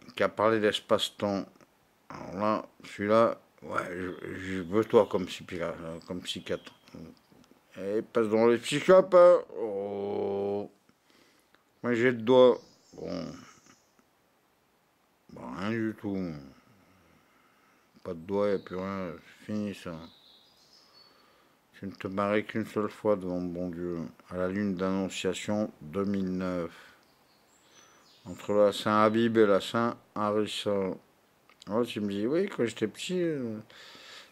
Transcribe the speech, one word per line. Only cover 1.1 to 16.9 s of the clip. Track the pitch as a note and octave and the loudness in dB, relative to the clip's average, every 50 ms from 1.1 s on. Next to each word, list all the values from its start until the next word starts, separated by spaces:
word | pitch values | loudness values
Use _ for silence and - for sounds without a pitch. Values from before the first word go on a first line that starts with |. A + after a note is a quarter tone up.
| - - - G#2 G2+ G2 - - - _ - _ _ _ _ _ _ _ _ _ | -6 -4 -2 -2 -2 -2 -4 -6 -14 _ -20 _ _ _ _ _ _ _ _ _
Alors | - - - - - | -16 -14 -12 -10 -6
là, | F#2 G#2 G#2+ A2 F#2 - - _ _ - | -4 -2 0 0 -2 -4 -8 _ _ -20
celui-là, | - - - G2+ G#2 G#2+ A2+ A#2 G#2+ - - _ _ _ _ | -18 -8 -6 0 2 4 6 6 4 2 -2 _ _ _ _
ouais, | - E2+ G2 F#2+ - F#2 F2+ | -14 -8 -6 -6 -6 -6 -8
je, | F2+ F#2 F2+ E2+ - - F#2+ F#2+ F#2+ | -8 -8 -8 -8 -10 -12 -12 -10 -10
je | F#2 F#2 F#2+ F#2+ | -8 -6 -6 -6
veux | F2+ E2 F#2 A2 A2 | -6 -2 0 0 0
toi | - - A#2 G2+ | 4 6 4 4
comme | - - G2 F#2 F2 | 4 2 -4 -4 -4
psychiatre, | - - - - F#2+ F2 E2+ E2+ E2 D#2+ E2+ E2 E2 E2+ - - | -8 -12 -12 -12 -8 -6 -6 -6 -6 -8 -10 -12 -12 -12 -12 -10
comme | F#2 F2+ | -12 -10
psychiatre. | F2+ - - F#2 E2+ - F#2 E2 - - - _ _ - - E2 E2 D#2+ - _ _ _ - - - _ _ _ _ _ - - | -10 -10 -12 -10 -8 -8 -8 -8 -8 -14 -20 _ _ -20 -20 -18 -18 -18 -20 _ _ _ -20 -20 -20 _ _ _ _ _ -16 -10
Et | F#2 G2 G#2 A2+ | -6 -4 -4 -4
passe | G#2+ - _ A#2 A2+ G#2+ | -4 -2 _ 0 2 4
dans | G#2+ A2 A2+ A#2 | 4 4 6 6
les | A#2+ A2+ | 4 4
psychiatres, | - - C#3+ D3 - - F#3 F#3 F#3+ F#3+ F#3 | 0 -2 -4 -2 6 8 8 8 8 8 8
hein. | F3+ F3 F3+ F3+ E3 - - - | 10 10 10 10 8 4 -4 -8
Oh. | - G#2+ A2 G2+ G2 G2+ G2+ G2+ G2+ G2+ G2+ G2+ G2+ G2+ G2+ G2 G2 G2 G2+ G2+ G2+ G#2 - - _ _ _ _ _ _ _ _ _ _ _ _ _ _ _ _ _ _ _ _ _ - | -8 -6 -4 -4 -4 -6 -4 -4 -4 -4 -4 -4 -4 -2 -2 -2 -2 -2 -2 -2 -4 -4 -8 -12 _ _ _ _ _ _ _ _ _ _ _ _ _ _ _ _ _ _ _ _ _ -4
Moi, | A#2+ A#2+ | -2 0
j'ai | A2+ A#2+ B2+ | 2 2 2
le | B2+ A#2 A2 | 0 0 2
doigt. | A2 C3 B2+ B2+ B2+ A2+ - - - - _ _ _ - | 4 8 8 8 8 8 4 -2 -14 -20 _ _ _ -18
Bon. | - - F2 F2 F2 E2+ D#2 D2+ - - - - - _ - - _ _ _ _ _ _ _ _ _ _ _ _ _ _ _ _ _ _ _ _ _ _ _ _ _ _ _ _ _ _ _ - | -14 -10 -8 -8 -8 -8 -10 -12 -16 -18 -20 -20 -20 _ -20 -20 _ _ _ _ _ _ _ _ _ _ _ _ _ _ _ _ _ _ _ _ _ _ _ _ _ _ _ _ _ _ _ -20
Bon, | - B2+ B2 B2 E2+ | -16 -14 -12 -10 -8
rien | F#2 G#2 | -6 -4
du | A2+ A#2 A2 A2 G#2+ A2 | -4 -2 -4 -4 -6 -6
tout. | - G#2 G2 F#2+ F#2+ F2 D#2 D2 C#2 C2+ C2+ - _ _ _ _ _ _ | -6 -6 -4 -4 -4 -6 -8 -10 -14 -16 -20 -20 _ _ _ _ _ _